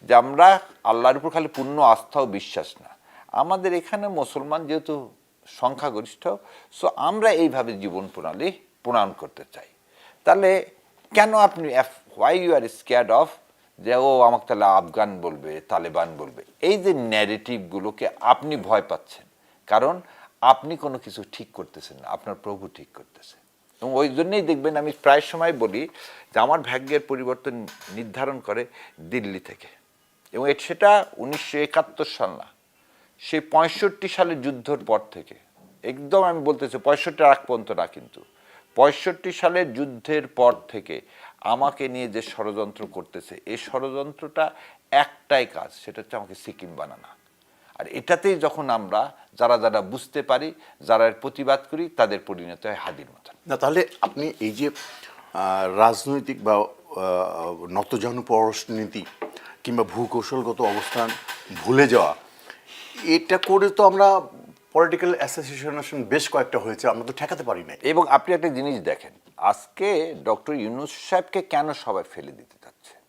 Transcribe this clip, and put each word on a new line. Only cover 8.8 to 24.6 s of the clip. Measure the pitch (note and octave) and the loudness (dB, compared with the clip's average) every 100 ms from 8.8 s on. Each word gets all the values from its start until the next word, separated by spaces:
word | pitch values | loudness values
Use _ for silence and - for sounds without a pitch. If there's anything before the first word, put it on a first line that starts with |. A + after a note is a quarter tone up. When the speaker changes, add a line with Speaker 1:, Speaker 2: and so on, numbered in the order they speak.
Speaker 1:
প্রণয়ন | - A#2+ G2 F2+ | -2 0 0 -4
করতে | - - - | -18 -18 -20
চাই। | - - _ _ _ - _ | -20 -20 _ _ _ -20 _
তাহলে | - F3+ F#3+ F#3+ - _ _ _ _ | 4 6 6 2 -2 _ _ _ _
কেন | G#3 G#3+ | 4 4
আপনি | G#3+ G3+ E3+ D#3 | 6 4 4 -2
এফ-, | B2+ C3 - _ - | 0 0 -6 _ 0
why | A#2 F3+ | 2 4
you | F3 D3 | 4 2
are | A#2 - | 0 -12
scared | - B2 A2+ | 0 2 6
of | A#2 D#3+ - _ _ _ - | 4 4 -2 _ _ _ -10
যে | G2+ B2 | 0 2
ও | C3 C3 | 4 8
আমাকে | A#2+ A#2+ - | 6 6 -2
তাহলে | A2 G2+ | 2 4
আফগান | F#2+ F2 A2 G#2 F#2 | 4 2 -2 -2 -2
বলবে, | E2+ D#2 D#2 D#2 | -8 -8 -12 -14
তালেবান | - F2 E2+ D#2+ E2 D#2 | -4 -4 -2 -4 -4 -6
বলবে? | D2+ - - _ | -16 -16 -20 _
এই | E3 G#3 | 0 2
যে | F#3+ | 2
ন্যারেটিভগুলোকে | D#3 A#2 A2 G#2 G#2+ G#2+ A#2+ F2+ F#2+ G2+ G#2+ - - | 0 0 0 0 -2 -6 -10 -8 -8 -10 -6 -8 -2
আপনি | A2+ B2+ C#3+ D3 | 2 2 0 -8
ভয় | F#2 G#2+ | 0 0
পাচ্ছেন, | - D#2+ - - _ _ _ _ - | 0 -10 -10 -20 _ _ _ _ 0
কারণ | G#2+ C3+ F3+ - - - _ | 2 2 -2 -10 -20 -20 _
আপনি | A#2+ - D3 D#3+ | 4 4 2 -8
কোনো | D3 C3 | -8 -10
কিছু | - G2+ G2 | -12 -16 -16
ঠিক | - - | -16 -18
করতেছেন | - F2 D#2 - C#2 | -16 -16 -16 -20 -18
না, | C2 | -12
আপনার | - - G2 | -10 -10 -12
প্রভু | G#2 G2+ F#2+ | -12 -12 -14
ঠিক | - - | -20 -20
করতেছে। | - - _ - _ _ _ _ _ | -20 -20 _ -20 _ _ _ _ _
এবং | B2+ | -4
ওই | C3 D3 | 0 0
জন্যই | C3 E3+ G#3 | 0 -2 0
দেখবেন | E3 D3 | 0 0